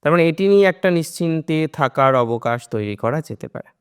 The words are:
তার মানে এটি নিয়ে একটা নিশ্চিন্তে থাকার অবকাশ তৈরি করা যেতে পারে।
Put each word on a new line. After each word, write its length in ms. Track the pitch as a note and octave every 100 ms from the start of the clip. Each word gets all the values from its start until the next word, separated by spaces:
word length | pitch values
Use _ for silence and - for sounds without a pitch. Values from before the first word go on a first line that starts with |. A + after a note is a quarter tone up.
তার 100 | D3
মানে 160 | F3 E3+
এটি 200 | D#3+ G3
নিয়ে 180 | G3+ G3
একটা 240 | F3 F#3+
নিশ্চিন্তে 760 | F3 E3 - E3+ D#3+ D#3 D#3+ D#3
থাকার 420 | - C#3 - C3+
অবকাশ 540 | C3 A#2 A#2 A#2+ A#2+ -
তৈরি 260 | A2+ G#2 G#2
করা 240 | A2+ D3
যেতে 280 | D3+ - -
পারে। 200 | - - _